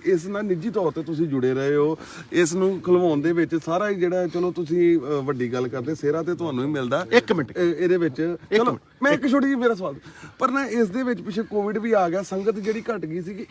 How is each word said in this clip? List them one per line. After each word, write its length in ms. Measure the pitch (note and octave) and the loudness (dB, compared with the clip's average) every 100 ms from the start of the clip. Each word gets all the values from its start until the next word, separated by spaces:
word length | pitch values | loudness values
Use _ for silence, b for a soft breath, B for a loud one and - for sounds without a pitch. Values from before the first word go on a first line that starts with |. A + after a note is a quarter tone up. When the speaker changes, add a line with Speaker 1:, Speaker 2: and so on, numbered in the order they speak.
Speaker 1:
ਇਸ 220 | E3+ F3 F#3 | 2 0 0
ਨਾਲ 180 | G3+ | -4
ਨਿੱਜੀ 260 | G#3 F3 G#3+ | -2 -2 -2
ਤੌਰ 220 | G#3 E3 | 0 0
ਤੇ 100 | E3 | -2
ਤੁਸੀਂ 240 | D3+ D3+ E3 | -4 -2 0
ਜੁੜੇ 280 | C3+ B2+ | 2 2
ਰਹੇ 220 | C3 C#3 D3 | 2 2 2
ਹੋ, 220 | D3+ D#3+ B B B | 2 0 B B B
ਇਸ 220 | E3+ E3 | 2 2
ਨੂੰ 260 | F3+ F#3+ F#3 | 2 0 0
ਖੁਲਵਾਉਣ 400 | F3+ F3+ F3+ D3 | 4 4 6 4
ਦੇ 120 | D#3+ | 2
ਵਿੱਚ 240 | E3+ D#3+ D#3+ | 2 0 0
ਸਾਰਾ 320 | D#3+ F3 G#3 | 0 0 0
ਹੀ 60 | |
ਜਿਹੜਾ, 320 | G3 F3 F#3 F3 | 0 0 0 0
ਚਲੋ 240 | F3 F3+ | 0 -2
ਤੁਸੀਂ, 460 | F3 D#3 F3 E3+ E3 | -2 -2 4 6 4
ਅਹ, 240 | C3 C#3+ | 2 -2
ਵੱਡੀ 300 | C3+ C3 B2 | 0 -2 0
ਗੱਲ 160 | B2 A#2+ | -2 -2
ਕਰਦੇ, 260 | C3 B2+ | -4 -4
ਸਿਹਰਾ 280 | D#3 C#3+ D#3+ | -2 0 0
ਤੇ 120 | D#3+ | -2
ਤੁਹਾਨੂੰ 300 | E3+ E3 B2+ | -4 -2 -2
ਹੀ 60 | C#3 | -2
ਮਿਲਦਾ। 360 | D3 B2 C#3 D3+ | -2 0 -2 2
Speaker 2:
ਇੱਕ 200 | A#3 A#3+ | 2 2
ਮਿੰਟ। 240 | F3 B2 - | -2 -2 0
Speaker 1:
ਇਹ, 200 | F3 D3+ | 0 0
ਇਹਦੇ 200 | F3 F3+ | 0 0
ਵਿੱਚ, 400 | D#3+ C3+ E3 E3+ - | 0 -2 -4 -4 -2
Speaker 2:
ਇੱਕ 40 | |
Speaker 1:
ਚਲੋ, 100 | G#3 | 0
Speaker 2:
ਮਿੰਟ। 160 | A#3+ - _ - | 2 -2 _ -2
Speaker 1:
ਮੈਂ 100 | C#4 | 0
ਇੱਕ 160 | D4 B3+ | 2 2
ਛੋਟੀ 180 | C#4 C4+ | 2 2
ਜਿਹੀ, 120 | C4 | 2
ਮੇਰਾ 160 | A#3+ | 2
ਸਵਾਲ, 200 | F#3+ E3+ C3+ B B D3+ - | 0 -4 -10 B B -16 -2
ਪਰ 120 | C4 | 0
ਨਾ 160 | C4+ B3+ | 0 -2
ਇਸ 220 | A#3 G#3 | 0 0
ਦੇ 140 | A3+ | 0
ਵਿੱਚ 200 | B3 F#3+ | -2 -4
ਪਿੱਛੇ 200 | F3 F#3+ | -4 -6
ਕੋਵਿਡ 360 | G#3+ G#3 G3+ G#3+ | -4 -2 -2 -2
ਵੀ 140 | A3+ | 2
ਆ 160 | G#3+ E3+ | 2 2
ਗਿਆ, 140 | F#3 | 0
ਸੰਗਤ 320 | F#3+ F#3+ G3 | -4 -2 -2
ਜਿਹੜੀ 260 | G#3 G3+ A3 | -2 -2 -4
ਘਟ 240 | A#3 G#3 | -4 -6
ਗਈ 180 | E3 E3+ | -6 -8
ਸੀਗੀ, 240 | E3+ G3 - | -8 -12 -8